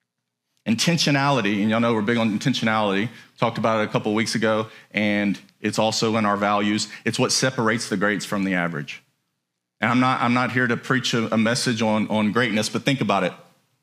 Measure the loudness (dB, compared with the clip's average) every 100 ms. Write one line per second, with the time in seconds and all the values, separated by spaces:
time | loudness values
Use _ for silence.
0 | _ _ _ _ _ _ -2 0 2 2
1 | 2 2 2 2 2 0 2 2 2 2
2 | 0 0 0 0 0 0 0 2 2 0
3 | -2 -6 -20 -4 -2 0 0 2 0 -2
4 | 0 0 0 0 0 0 -2 -10 -10 -2
5 | 0 0 0 -4 -8 _ -4 0 0 0
6 | 0 2 0 2 2 2 0 0 -4 -6
7 | -4 -2 0 0 0 0 0 0 -2 -2
8 | 0 0 -4 -4 -2 -2 -2 -6 -10 -14
9 | _ _ _ _ _ _ _ _ 0 2
10 | 2 2 0 0 0 0 0 0 -2 -2
11 | 0 -2 0 0 2 0 -2 0 0 0
12 | 0 0 0 0 0 0 -2 -2 -2 0
13 | 0 0 0 -4 -16 _ _ _